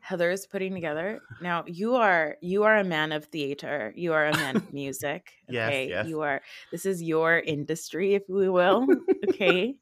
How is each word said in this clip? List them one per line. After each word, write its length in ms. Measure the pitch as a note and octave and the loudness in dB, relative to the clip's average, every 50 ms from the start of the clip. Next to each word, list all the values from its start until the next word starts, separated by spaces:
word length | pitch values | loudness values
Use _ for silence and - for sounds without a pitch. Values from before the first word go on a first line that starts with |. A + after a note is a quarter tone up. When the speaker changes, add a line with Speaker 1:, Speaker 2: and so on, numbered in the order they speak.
Speaker 1:
Heather 300 | _ - F#3+ F3 E3+ E3+ | _ -8 -2 0 0 0
is 160 | F3+ G3 F#3 _ | 0 -2 -6 _
putting 260 | - G3 F#3+ F#3+ F#3+ | -8 -6 -6 -4 -6
together. 460 | F#3 E3+ D#3+ D3+ D#3 E3 G3 A3 - - - - - | -6 -6 -4 -4 -4 -4 -6 -8 -10 -12 -18 -18 -12
Now, 240 | E3 F3+ F3 E3+ D#3 - | -6 -4 -4 -4 -4 -6
you 280 | F3 E3+ G3+ A3+ B3 | -8 -6 -2 0 2
are, 420 | C4 A#3 G3+ F3+ E3+ D#3+ D3+ - - | 4 4 6 4 4 2 0 -4 -8
you 220 | - F3 F#3 G3+ G#3 | -6 -2 0 2 4
are 140 | G#3+ A3 G#3+ | 4 4 4
a 60 | G3+ | 2
man 280 | F#3 E3+ D3+ D#3 D#3 | 2 0 0 0 0
of 140 | D#3 D3+ D3+ | -2 -4 -6
theater. 680 | _ - E3 C#3+ C3+ C#3+ C#3+ - C#3 C#3+ C#3+ G#2+ G#2+ - | _ -6 -6 -4 -4 -4 -6 -6 -6 -6 -4 -6 -6 -8
You 180 | - E3+ E3+ D#3+ | -6 -2 0 2
are 120 | D#3 D3+ D3+ | 2 2 2
a 80 | D3+ | 2
man 200 | - D3+ C3+ C3 G#3 | 0 0 0 -2 -2
of 160 | - - - | -4 -4 -10
Speaker 2:
<laughs> 0 | |
Speaker 1:
music. 580 | C#3+ C#3 C#3 C3 - - C#3+ C#3+ F3+ _ - - _ _ _ | -8 -8 -6 -8 -6 -6 -6 -6 -6 _ -18 -20 _ _ _
Speaker 2:
Yes, 200 | B2 A#2+ A2+ A2 | -4 -2 -2 0
Speaker 1:
Okay? 200 | C#3+ C3+ C3 C#3+ | -2 -2 -2 -4
Speaker 2:
yes. 180 | E3+ - - E3 | -4 -4 -4 -4
Speaker 1:
You 140 | D#3+ D3+ | -4 -4
are, 200 | D#3 D3 C#3 C3+ - - - - - _ | -2 -2 -4 -4 -6 -12 -20 -20 -16 _
this 140 | - E3+ - | -12 -6 -4
is 160 | G3 F#3+ F3 E3+ | -4 -4 -4 -2
your 340 | D#3+ D#3 D#3+ D#3+ D#3+ E3 E3 | 0 0 2 4 4 4 2
industry, 760 | - - D#3 C#3+ D3 D3 D#3 D#3+ - - - D#3 F#3 G3 G3+ | 2 0 -4 -4 -2 -4 -6 -6 -6 -8 -6 -2 0 2 2
if 80 | G3 G3 - | 0 0 -2
we 220 | F#3 G3 G3 F#3 | 0 0 2 4
will. 380 | F#3 F3+ F3+ F3+ F#3+ A3 B3+ C4+ | 4 4 6 6 4 4 6 4
Speaker 2:
<laughs> 60 | D#4 B3+ - - - - - - | 4 2 4 0 0 0 2 -2
Speaker 1:
Okay? 460 | - - G#3 F3 E3+ F3+ F#3 A#3+ C#4 _ | 0 2 4 4 4 4 2 0 -4 _